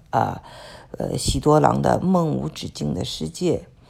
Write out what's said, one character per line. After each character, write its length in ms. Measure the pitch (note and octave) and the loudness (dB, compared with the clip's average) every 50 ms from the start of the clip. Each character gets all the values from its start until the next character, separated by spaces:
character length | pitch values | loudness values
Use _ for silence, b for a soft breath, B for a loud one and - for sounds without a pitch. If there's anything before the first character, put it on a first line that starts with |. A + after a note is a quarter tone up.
| - - | -10 -2
啊， 320 | - A2+ A2+ G2 F2 - B B B B B B B B B B - | 0 0 0 0 -4 -8 B B B B B B B B B B -8
呃， 180 | - - G1+ - | -6 -6 -4 -4
喜 220 | - - - - C#3 | -2 0 0 0 2
多 200 | - D3+ D3+ D3+ | 4 6 6 6
郎 220 | C#3+ - - C3+ C#3+ | 6 4 4 4 2
的 160 | B2 A#2 A2+ | 2 2 2
《梦 300 | - F3+ F#3+ F3 E3 D#3 | 2 2 2 2 2 0
无 180 | C3+ B2+ C#3 D#3 | -2 -2 -4 -6
止 180 | - - - | -8 -10 -12
境 280 | - - - D3 D3 - | -12 -8 -6 -4 -4 -4
的 100 | - B2 | -4 -4
世 240 | - - - D#3 D#3+ | -6 -6 -8 -8 -8
界》。 280 | - - F3+ E3+ C3 - - - - B B | -6 -2 -2 0 0 -2 -4 -10 -20 B B